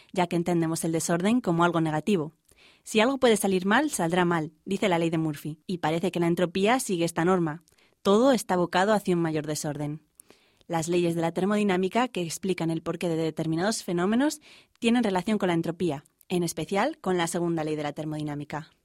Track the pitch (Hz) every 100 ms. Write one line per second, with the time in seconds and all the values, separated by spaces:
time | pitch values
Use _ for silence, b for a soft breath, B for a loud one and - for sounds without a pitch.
0 | B - 175 170 170 170 160 165 165 165
1 | - 175 196 247 190 165 175 165 160 156
2 | - 196 147 - _ b b b - 220
3 | 233 269 254 208 196 185 190 226 302 -
4 | 165 180 175 170 151 - - 196 214 170
5 | 170 165 160 147 156 156 - 180 151 165
6 | 180 175 170 170 175 190 202 262 - 175
7 | 165 170 165 190 160 151 - b b b
8 | 202 202 269 233 - 185 170 180 196 208
9 | 196 175 165 156 151 151 156 143 147 151
10 | - _ b b b b - 170 160 175
11 | 175 170 165 165 190 208 202 180 190 226
12 | 247 - 170 - 190 180 165 160 170 165
13 | 175 160 160 156 160 160 196 226 - 175
14 | 185 233 294 - B B B B 233 240
15 | 220 185 202 214 185 170 165 170 180 143
16 | - _ - 180 170 - 156 196 254 320
17 | - 180 170 180 170 165 156 156 147 147
18 | 156 156 151 143 147 147 156 _